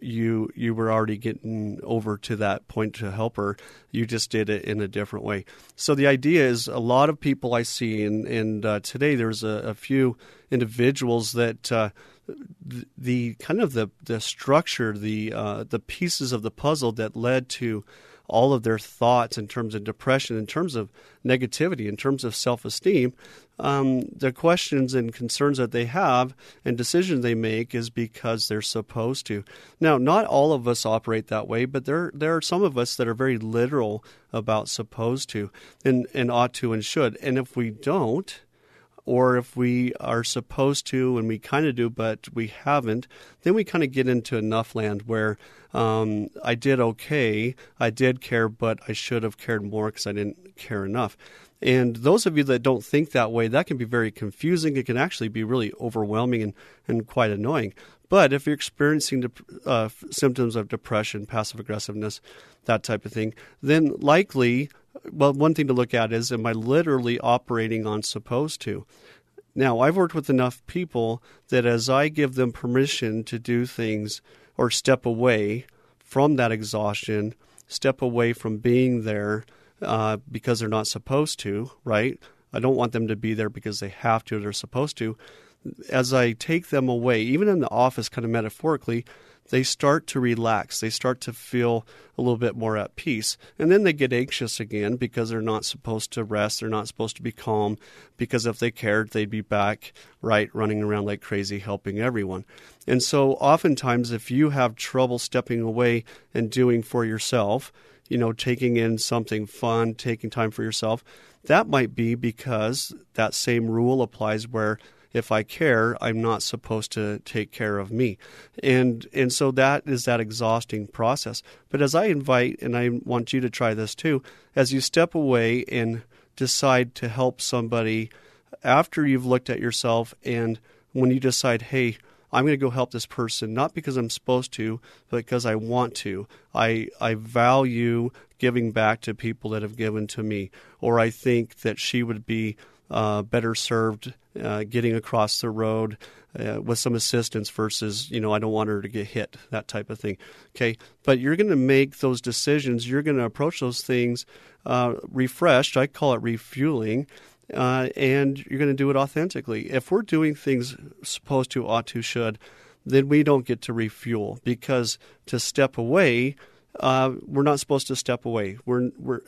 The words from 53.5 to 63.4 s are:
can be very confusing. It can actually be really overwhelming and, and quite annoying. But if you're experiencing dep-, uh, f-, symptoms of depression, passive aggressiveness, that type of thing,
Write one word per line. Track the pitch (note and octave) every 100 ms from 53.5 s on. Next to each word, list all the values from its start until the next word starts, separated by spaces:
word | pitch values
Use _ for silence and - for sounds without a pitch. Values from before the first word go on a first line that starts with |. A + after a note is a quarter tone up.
| B2+ F3+
can | C#3
be |
very | A2+ A#2+ A2
confusing. | - G#2+ - D#3 F3 D#3 C3+
It | B2
can | A#2+
actually | E3 - A2+
be | A2+
really | A2 B2+ G#2+ -
overwhelming | A#2+ A2 G#2 G#2+ B2 A#2+
and, | G#2+ - - _ -
and | A#2 G#2+
quite | - A2+
annoying. | G2+ A2 D#3 G#2+ - - _ -
But | G3 D3+
if | C#3 D3
you're |
experiencing | D3 - - D3 D3+ - C3
dep-, | B2 - - - -
uh, | B2
f-, | A2 - -
symptoms | - C#3 B2+ A#2+ A2+
of | G2+
depression, | A2 - A2 G#2+ G#2+ G2+
passive | A2+ G#2+ G#2+
aggressiveness, | G#2 G#2+ - G#2 G#2+ - - - - _
that | - A2
type | - -
of | G#2+
thing, | A2+ A2 -